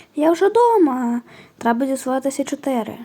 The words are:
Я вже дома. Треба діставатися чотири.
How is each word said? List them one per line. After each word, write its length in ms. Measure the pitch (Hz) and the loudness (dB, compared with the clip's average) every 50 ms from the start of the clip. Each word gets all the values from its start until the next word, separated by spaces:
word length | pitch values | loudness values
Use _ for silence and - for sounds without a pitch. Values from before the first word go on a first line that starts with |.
| - _ _ | -20 _ _
Я 160 | 294 302 330 | 0 2 2
вже 180 | 339 330 392 403 | 2 2 2 2
дома. 720 | 415 466 480 466 453 403 320 269 247 254 240 233 240 240 - - - - - - _ - | 4 4 4 4 4 4 4 2 2 0 -2 -2 -4 -4 -6 -10 -18 -20 -20 -20 _ -4
Треба 280 | - 233 233 233 277 | -2 -2 0 0 -2
діставатися 580 | 262 269 254 - 254 262 269 269 269 269 - 269 | -2 -4 -4 -4 -4 -4 -2 -2 -4 -4 -4 -6
чотири. 540 | - 285 277 - 277 262 233 208 214 - - | -6 -8 -6 -4 -2 -2 -2 -4 -6 -8 -14